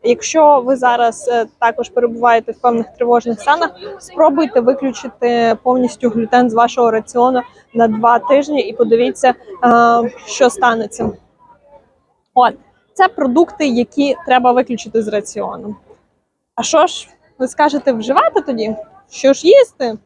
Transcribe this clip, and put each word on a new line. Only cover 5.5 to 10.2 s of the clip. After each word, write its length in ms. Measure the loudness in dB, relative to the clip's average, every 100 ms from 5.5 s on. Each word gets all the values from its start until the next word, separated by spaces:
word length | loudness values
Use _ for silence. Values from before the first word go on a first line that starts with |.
| 0
повністю 480 | 0 0 -2 -2 -4
глютен 400 | -2 0 2 2
з 40 |
вашого 360 | 2 0 2 0
раціону 500 | 0 -4 0 0 0 -6 -18 _
на 140 | 0 0
два 300 | 2 2 2
тижні 420 | 2 0 0 -4
і 120 | -4
подивіться, 600 | -2 0 2 0 0 0 0 -10 -2
е, 460 | 2 4 4 2 -2 -8